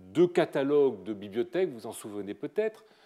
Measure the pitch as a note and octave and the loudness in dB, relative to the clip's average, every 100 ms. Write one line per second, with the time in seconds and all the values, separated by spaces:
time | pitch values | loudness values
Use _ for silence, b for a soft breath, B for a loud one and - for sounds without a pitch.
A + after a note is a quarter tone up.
0 | F#2 A#2 F3 F3 D#3 D3+ C#3 D3 C3+ G#2 | -6 2 4 4 0 0 2 6 4 2
1 | F#2 G#2 G#2 G#2+ A#2 F3 F#3 A#2+ A2 G#2+ | -8 -10 -6 -4 -2 -2 -2 -4 -12 -12
2 | A2 G#2 G2 G2 D3 - G#3+ - _ b | -12 -10 -8 -8 -6 -4 -4 -6 _ b